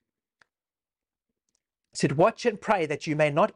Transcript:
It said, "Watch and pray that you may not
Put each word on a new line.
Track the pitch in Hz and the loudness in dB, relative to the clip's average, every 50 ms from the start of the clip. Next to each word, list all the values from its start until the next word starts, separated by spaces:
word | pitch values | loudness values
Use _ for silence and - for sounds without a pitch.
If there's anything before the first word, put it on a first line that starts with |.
| _ _ _ _ _ _ _ _ _ _ _ _ _ _ _ _ _ _ _ _ _ _ _ _ _ _ _ _ _ _ _ _ _ _ _ _ _ _ - | _ _ _ _ _ _ _ _ _ _ _ _ _ _ _ _ _ _ _ _ _ _ _ _ _ _ _ _ _ _ _ _ _ _ _ _ _ _ -8
It | - | -4
said, | - 143 131 | -2 0 2
"Watch | 143 180 226 226 - - | 4 2 2 2 0 -2
and | 240 208 190 | -4 -4 -2
pray | - - 220 190 160 | -2 -2 0 0 0
that | 147 151 - - 165 | -2 -6 -6 -6 -4
you | 147 | -2
may | 151 156 151 | 0 0 0
not | 143 160 202 220 - | 2 2 0 0 0